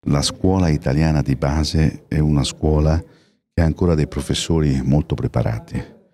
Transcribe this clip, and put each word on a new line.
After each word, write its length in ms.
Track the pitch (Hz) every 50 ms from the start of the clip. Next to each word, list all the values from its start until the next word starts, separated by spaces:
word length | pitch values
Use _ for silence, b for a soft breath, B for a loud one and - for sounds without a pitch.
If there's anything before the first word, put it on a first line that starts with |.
| _
la 180 | - 73 71 71
scuola 460 | - - - - 90 92 95 90 82
italiana 520 | 76 73 - 73 65 73 80 80 78 76
di 160 | 69 69 67
base 680 | 64 - 71 71 78 76 - - 80 78 69 - - - _
è 100 | - 78
una 260 | 76 76 76 71 67
scuola 540 | - - - - 78 78 76 76 78 78 82 - B B B B B B B B _ _
che 80 | -
ha 40 | 82
ancora 300 | 80 73 - 92 87 85
dei 120 | 76 73
professori 760 | 69 - 73 69 - 76 - - - 85 80 78 76 67 67 64
molto 320 | 64 67 76 - - -
preparati 640 | - - - - - 58 55 55 110 - - - - - - - - _ _